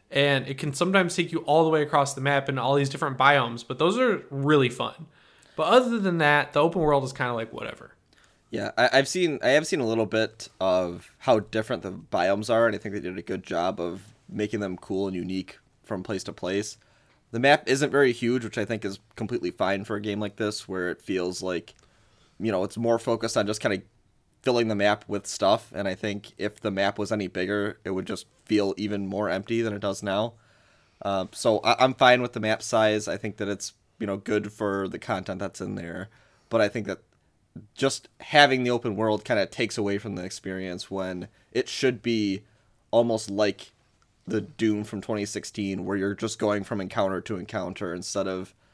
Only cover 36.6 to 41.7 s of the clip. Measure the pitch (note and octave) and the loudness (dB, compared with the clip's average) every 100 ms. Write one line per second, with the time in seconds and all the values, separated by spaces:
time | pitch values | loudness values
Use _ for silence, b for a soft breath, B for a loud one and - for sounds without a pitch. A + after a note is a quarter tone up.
36.6 | G2+ A#2+ G2 F#2 _ _ _ _ _ G2 | 2 0 -6 -8 _ _ _ _ _ -20
37.6 | G#2+ - C3+ - - - - D3+ C#3+ C3 | -20 -2 -2 -2 -10 -20 2 6 6 6
38.6 | B2 A#2+ A#2 G2 A2 G#2+ - A2+ F#2 - | 0 0 -2 0 0 0 0 -2 0 -2
39.6 | A#2 - G2+ G2+ A2 F2+ F#2 - F#2+ F#2+ | -4 -2 -2 -2 -4 -8 -10 -10 -10 -8
40.6 | F#2 F2 - F#2+ F#2 F2+ G2 _ _ A#2+ | -8 -10 -8 -6 -6 -8 -12 _ _ -4
41.6 | - | -4